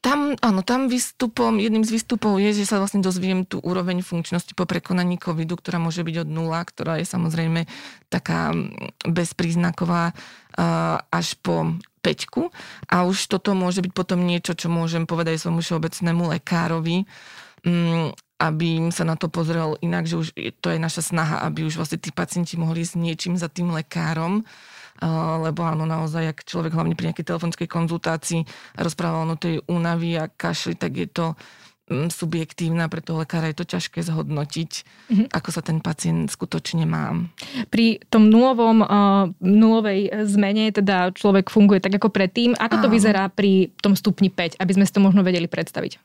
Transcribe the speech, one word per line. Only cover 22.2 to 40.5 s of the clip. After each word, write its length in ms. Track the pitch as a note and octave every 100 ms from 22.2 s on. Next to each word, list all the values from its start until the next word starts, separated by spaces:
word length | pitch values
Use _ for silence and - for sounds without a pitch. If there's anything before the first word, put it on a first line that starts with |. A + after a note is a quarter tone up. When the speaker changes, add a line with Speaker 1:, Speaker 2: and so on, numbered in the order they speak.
| E3+ F3+ E3+ E3+
Speaker 1:
mohli 240 | D#3+ E3
ísť 80 | E3+
s 80 | E3+
niečím 360 | E3+ D#3+ F3+ F3
za 80 | E3
tým 240 | - F3
lekárom. 720 | D#3+ D3+ E3+ D#3 D#3+ E3 G#3 A3 - - - - _
A, 400 | E3 D#3+ E3 D#3+
lebo 240 | D#3+ D#3 E3+
áno, 240 | D#3 D#3+
naozaj, 420 | D#3+ D#3+ E3 D#3+
ak 80 | D3+ -
človek 300 | F3 E3 D#3+
hlavne 180 | D#3+
pri 160 | E3 E3
nejakej 140 | E3 E3
telefonickej 400 | E3+ E3+ - E3
konzultácii 800 | E3+ E3 E3+ - D#3+ - E3 D#3 - - -
rozprával 480 | E3+ D3+ E3+ D#3+ D#3+
o 140 | D#3+
tej 240 | E3+ D#3+ -
únavi 560 | F3 E3+ E3+ E3+ E3
a 80 | D#3
kašli, 480 | _ E3+ D#3+ F3 E3+
tak 160 | E3
je 140 | C#3 F3
to, 160 | - E3 D#3+ - - - _ _
mm, 240 | C3+ E3
subjektívne 720 | - E3 E3 D#3+ - E3 E3 E3
a 60 |
pre 100 | E3
toho 240 | - D#3+ D#3+
lekára 240 | E3+ D#3+
je 80 | D3+
to 80 | F3
ťažké 400 | F3+ - - E3
zhodnotiť, 640 | D#3+ D3 D3 D3 D#3+ E3 - - - -
Speaker 2:
Mhm. 160 | G#3 A3+
Speaker 1:
ako 160 | D#3+ -
sa 160 | E3+ -
ten 160 | D#3+
pacient 480 | E3 D#3 E3 E3 D3+
skutočne 560 | - F3+ D#3+ - E3 D#3
má. 240 | D#3+ C#3+ E3 F3 - - C4 G#3+
Speaker 2:
Pri 320 | A3 A3+ G3+ -
tom 220 | A3+ G#3+
nulovom, 500 | A3 B3+ A#3+ A3+ A3+
e, 80 | G#3 G3+ G3+ G3 F#3+ F3+
nulovej 720 | F#3 G#3+ A3 A3+ G#3+ G3 G3+ G#3+ G#3+
zmene 400 | G3+ G3